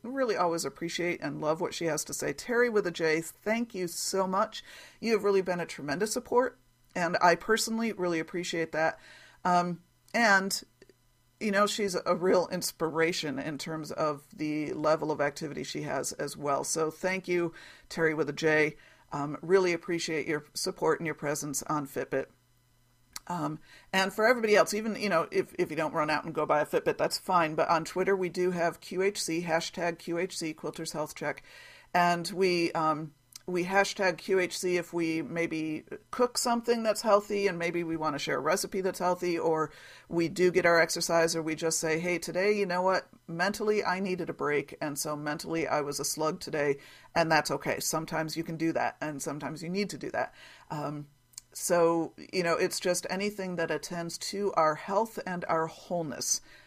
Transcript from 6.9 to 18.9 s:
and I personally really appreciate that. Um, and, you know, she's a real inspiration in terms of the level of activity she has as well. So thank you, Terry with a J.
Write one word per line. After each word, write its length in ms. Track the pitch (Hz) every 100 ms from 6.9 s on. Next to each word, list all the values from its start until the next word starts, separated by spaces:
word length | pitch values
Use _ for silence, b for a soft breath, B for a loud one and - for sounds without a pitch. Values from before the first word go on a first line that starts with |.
| -
and 220 | 170 170
I 140 | 175 175
personally 580 | - 220 226 226 226
really 260 | 185 180 165
appreciate 520 | 160 180 175 170 160
that. 280 | 151 160 - B B B B
Um, 380 | 185 180 175 170 _ _ _ 226
and, 440 | 226 196 190 - - _ - _ _ _ _ -
you 120 | 214
know, 160 | 196 208
she's 280 | 208 202 180 -
a 80 | 175
real 340 | 185 185 -
inspiration 840 | 180 - - 160 156 165 180 151 131
in 220 | 151 143
terms 320 | - 160 151
of 320 | - 156 143 - -
the 380 | 151 151 147
level 380 | 151 151 156 151
of 100 | 143
activity 420 | 147 - 151 147
she 200 | 143 151
has 280 | 147 139 143
as 220 | - 143 147
well. 280 | 143 139
So 260 | 139 160 156
thank 380 | - 185 185 180
you, 260 | 175 170 B B B B
Terry 280 | - 160 156
with 140 | 147
a 40 |
J. 440 | 147 160 151 151 147 B